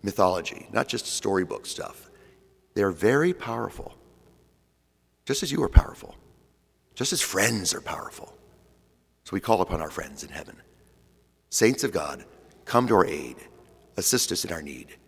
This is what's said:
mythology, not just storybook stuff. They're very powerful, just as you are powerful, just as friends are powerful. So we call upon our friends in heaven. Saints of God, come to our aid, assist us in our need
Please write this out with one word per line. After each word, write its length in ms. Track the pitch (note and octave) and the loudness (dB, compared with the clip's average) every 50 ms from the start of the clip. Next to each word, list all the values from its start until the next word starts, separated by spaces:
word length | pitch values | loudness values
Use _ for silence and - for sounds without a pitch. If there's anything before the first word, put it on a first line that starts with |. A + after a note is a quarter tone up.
| - | -4
mythology, 640 | G2+ F#2 - G2 F#2 F#2 F2+ E2+ - - - - - | -6 2 4 4 4 4 2 -4 -6 -10 -14 -16 -6
not 160 | G#2 G#2+ C3+ - | -4 -4 -2 -2
just 200 | - A#2 - - | -4 -8 -6 -6
storybook 580 | - - - G2+ G2 F#2+ F#2 F2+ - - - | -8 -4 -2 0 2 2 0 0 -4 -10 -8
stuff. 440 | - - - - - - - - - - - - - - _ _ _ _ _ _ _ _ | -10 -10 -10 -10 -12 -12 -18 -20 -20 -20 -20 -20 -20 -20 _ _ _ _ _ _ _ _
They're 160 | - G2+ G2 | 0 0 0
very 420 | F2+ D#2 - G#2+ B2+ C#3+ D#3 F3+ F3+ | 0 2 2 4 4 4 2 2 0
powerful, 600 | - - A#2 A2+ A#2 A2+ G#2 - - - - - - - - - _ _ - _ _ _ _ _ _ _ _ _ _ _ _ _ _ _ _ _ _ _ | -4 -6 -8 -6 -6 -6 -8 -8 -12 -14 -14 -16 -20 -20 -20 -20 _ _ -20 _ _ _ _ _ _ _ _ _ _ _ _ _ _ _ _ _ _ _
just 180 | - C#3 C#3 - | -4 -4 -2 -2
as 80 | C#3 | -4
you 120 | C#3 D#3 C#3 | -2 0 -2
are 60 | - | 8
powerful, 460 | - - - - - - - - - - _ _ _ _ _ _ _ _ _ _ _ _ _ _ _ | 8 6 6 6 -8 -14 -18 -20 -20 -20 _ _ _ _ _ _ _ _ _ _ _ _ _ _ _
just 180 | - B2+ - - | -4 -2 -2 0
as 80 | - | 0
friends 520 | - - - F#2 G2+ A#2 A#2 G#2+ F#2 - - | -2 -2 0 2 2 2 2 0 -2 -4 -4
are 80 | - | -4
powerful. 560 | - - - - - - - - - - - - - - - _ _ _ _ _ _ _ _ _ _ _ _ _ _ | -6 -8 -10 -8 -10 -12 -14 -16 -18 -20 -20 -20 -20 -20 -20 _ _ _ _ _ _ _ _ _ _ _ _ _ _
So 100 | - - | -6 -6
we 60 | G2 | -4
call 220 | - - A2+ F#2+ | 2 2 4 4
upon 200 | F#2 - F2+ D#2+ | 4 0 0 -4
our 80 | D#2+ D#2 | -4 -6
friends 340 | - D2+ D2+ D2 C#2 - - | -8 -10 -10 -10 -12 -14 -14
in 60 | - | -12
heaven. 280 | C#2+ D2+ D2+ - - - - _ _ _ - _ _ _ _ _ _ _ _ _ _ _ _ _ | -12 -14 -14 -14 -16 -20 -20 _ _ _ -20 _ _ _ _ _ _ _ _ _ _ _ _ _
Saints 340 | - - - A2+ C3 - - | 2 6 6 6 6 4 -2
of 80 | B2 | -2
God, 340 | G#2 E2+ D2+ D2 C#2 - - - - - - - - - - | -2 -4 -6 -6 -8 -12 -14 -20 -20 -20 -20 -20 -20 -20 -14
come 220 | - - A#2+ B2+ A#2 | 2 4 4 4 8
to 80 | A#2 | 8
our 100 | G2 F2 | 8 8
aid, 320 | D#2 D#2 D2+ C2+ A#1+ B1+ - - - - - - _ - _ _ _ _ | 6 4 -4 -6 -8 -12 -16 -20 -20 -20 -20 -20 _ -20 _ _ _ _
assist 360 | - F#2+ - - B2 - - | -4 -2 0 2 0 0 0
us 120 | F2 - - | -2 -4 -4
in 80 | - | -6
our 100 | F2 E2 | -8 -8
need 360 | D2+ C#2+ C#2 B1+ - - - - _ | -10 -12 -14 -14 -16 -20 -20 -20 _